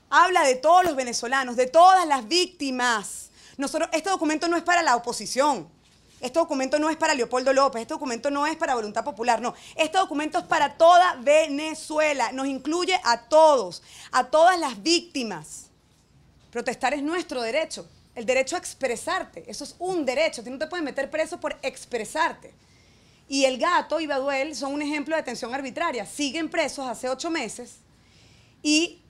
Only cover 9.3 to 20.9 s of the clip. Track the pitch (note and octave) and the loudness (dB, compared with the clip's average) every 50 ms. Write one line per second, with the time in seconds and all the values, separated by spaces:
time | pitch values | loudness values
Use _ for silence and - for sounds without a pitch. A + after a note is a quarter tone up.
9.3 | A#3 G#3+ A#3+ A#3 - - - - - - D#4+ D4+ D#4 F#4+ F#4+ - D#4 C#4+ D4+ D4+ | 0 0 0 -6 -8 -10 -20 -12 -2 -2 -2 0 2 0 0 0 -2 -4 -4 -2
10.3 | D4+ F4 E4+ - F4 D#4 C#4+ C#4 - - E4 E4+ F4+ F4 F4+ F4+ E4 C4 A3+ C#4 | -4 -4 -2 0 0 0 0 0 2 6 6 8 8 8 6 4 0 -2 2 4
11.3 | D4 D#4 D#4+ D4+ C#4 C#4+ D#4 D#4+ D4+ - - - D4+ D4+ D#4 D4+ C#4+ B3+ A#3 G#3 | 4 4 4 2 -2 -6 -6 -6 -8 -10 -10 -6 -2 0 0 0 0 0 -2 -4
12.3 | B3+ C4 C4+ C#4 C4+ C4 - D4+ D#4+ F4+ F4+ F#4 F#4 F#4 - A#3 A#3 A#3 - - | -2 -4 -4 -4 -4 -6 -4 -4 -2 -2 0 0 -2 0 2 0 0 0 0 4
13.3 | D4+ D#4 D#4+ D#4 C#4+ B3 G#3+ F3 E3 - _ - - - - - - B3+ B3 B3+ | 6 8 8 8 6 4 2 -4 -10 -14 _ -20 -20 -20 -12 -2 0 0 0 2
14.3 | D4+ D#4 E4 F#4 F#4 E4+ D#4+ C4 A3+ G3+ G3 D#4+ F4 E4 E4+ - - C#4 A#3 G#3+ | 4 6 6 6 6 4 -2 -4 -6 -4 0 0 0 0 0 -4 -8 -6 -6 -6
15.3 | F3+ D#3 D3+ - - - - _ _ _ _ _ _ _ _ _ _ _ _ _ | -8 -10 -12 -16 -18 -20 -20 _ _ _ _ _ _ _ _ _ _ _ _ _
16.3 | _ _ _ _ - A#3+ A#3 B3+ A#3 - - B3 C#4+ D4 C#4 D4+ F4 F4+ E4+ - | _ _ _ _ -10 -6 -6 -6 -6 -2 -2 -2 -2 -2 -4 -4 -4 -4 -6 -6
17.3 | D4 B3+ A#3 A3+ A#3+ D#4 D#4+ D#4 - G3 E3 - _ _ _ _ - B3 A3+ A3+ | -6 -6 -4 -2 -2 -2 -2 -4 -8 -14 -16 -18 _ _ _ _ -14 -10 -2 0
18.3 | B3 C4 C4+ C4+ E4+ F4+ F4 - - - C4+ B3 A#3 - - D#4 F4+ F#4 D#4+ - | 0 0 0 0 -4 -8 -8 -10 -10 -6 -6 -6 -6 -6 -6 -4 -4 -4 -6 -8
19.3 | - F3 - - G#3 - C#4+ - - - E4+ F#4 F#4+ E4+ C#4 B3+ B3+ C#4 E4 D#4 | -14 -20 -16 -14 -14 -12 -14 -14 -12 -8 -6 -4 -4 -2 -2 -2 0 0 0 -2
20.3 | - A#3+ G#3 B3 C4 C4 D#4 D4+ F4 F4 D#4 B3+ | -2 -6 -12 -12 -8 -8 -8 -6 -6 -6 -6 -6